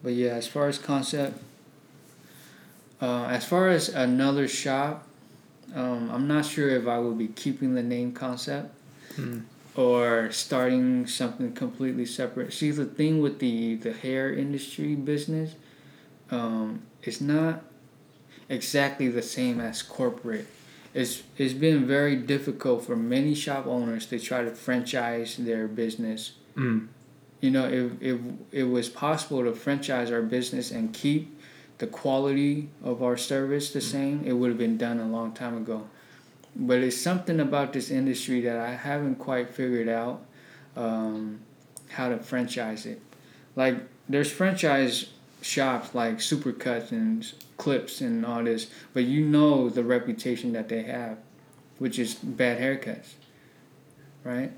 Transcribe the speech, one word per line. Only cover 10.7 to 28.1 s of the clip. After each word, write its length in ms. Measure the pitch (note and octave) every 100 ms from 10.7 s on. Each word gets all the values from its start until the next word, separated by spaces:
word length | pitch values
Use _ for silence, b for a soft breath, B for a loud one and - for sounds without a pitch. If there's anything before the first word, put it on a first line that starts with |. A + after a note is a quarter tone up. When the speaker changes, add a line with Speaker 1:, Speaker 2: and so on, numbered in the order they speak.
| B2+ B2+ B2+ B2
Speaker 1:
something 440 | - B2 - B2
completely 520 | - B2+ - C3 B2+ A#2+
separate. 480 | - B2 - B2
See, 180 | - D3+
the 140 | D3 C#3
thing 360 | - D3+ D#3+
with 180 | C#3+ D3
the, 360 | C3 A#2 A2+ A2+
the 160 | A2+
hair 400 | A2 C3 C3 C3+
industry 600 | C#3 C#3 C#3 C#3 - D3 D3
business, 600 | C3+ D3 D3 D#3+ D#3 - B B B B B B -
um, 520 | B2 A#2 A2+ A2 A2+ - -
it's 180 | - A2+
not 460 | C#3+ D3+ D#3+ D#3+ - - - - - - - B B
exactly 640 | B2+ - C#3+ C#3 - C3
the 140 | A#2+
same 360 | A2+ - B2+ E3+
as 220 | A2+ A2
corporate. 680 | - - B3+ A#3+ - G#2+ G#2+ B B B B
It's, 300 | C#3 A#2+ - - -
it's 160 | C3+
been 320 | C3 D#3+ D3+ B2+
very 300 | C#3 C#3+ C#3
difficult 720 | A#2 C#3+ C#3 - C3+ A#2 -
for 100 | A#2+
many 380 | A2+ B2+ D3 D3
shop 300 | - C#3 A#2+
owners 380 | B2 A#2 A2+ -
to 120 | A#2+
try 240 | - B2+
to 80 | A#2
franchise 880 | A2+ - B2 A#2+ C3 A#2 A#2 A#2 -
their 300 | A#2+ A2+ A2
business. 680 | A2 A2+ A2 A2+ A2 - - - -
Speaker 2:
Mm. 320 | B2+ A2 A2 - - - - -
Speaker 1:
You 100 | C3+
know, 160 | C3 C3
if, 340 | B2+ B2 B2
if 180 | C3